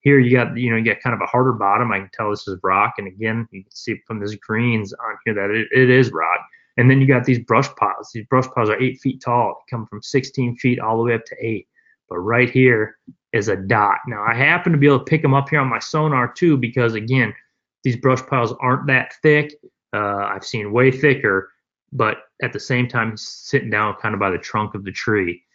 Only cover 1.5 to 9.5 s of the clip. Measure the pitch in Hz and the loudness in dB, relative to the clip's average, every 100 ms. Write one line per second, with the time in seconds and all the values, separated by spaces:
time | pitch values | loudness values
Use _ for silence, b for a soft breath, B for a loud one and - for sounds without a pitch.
1.5 | 110 101 104 120 101 95 - 107 104 - | 0 0 0 0 -2 -6 -6 -4 -4 -6
2.5 | 92 92 95 107 - 98 95 110 113 113 | -6 0 0 0 -2 -12 -8 -4 -4 -6
3.5 | 98 95 - - 107 _ 110 101 107 - | -14 -20 -16 -10 -10 _ -10 -8 -10 -4
4.5 | 110 120 113 101 107 117 104 - 104 98 | -2 0 0 -4 -10 -12 -8 -6 -4 -2
5.5 | 110 107 127 127 127 120 80 82 87 - | -4 0 4 6 6 4 0 -2 -2 -6
6.5 | b b - 120 135 135 127 123 120 113 | b b 2 6 6 6 4 2 0 2
7.5 | 117 135 - 104 - - - 104 127 127 | 0 0 -2 -4 -4 -10 -16 -2 0 0
8.5 | - 107 107 127 123 139 127 - 120 110 | -2 0 0 -2 -2 -6 -4 -2 0 0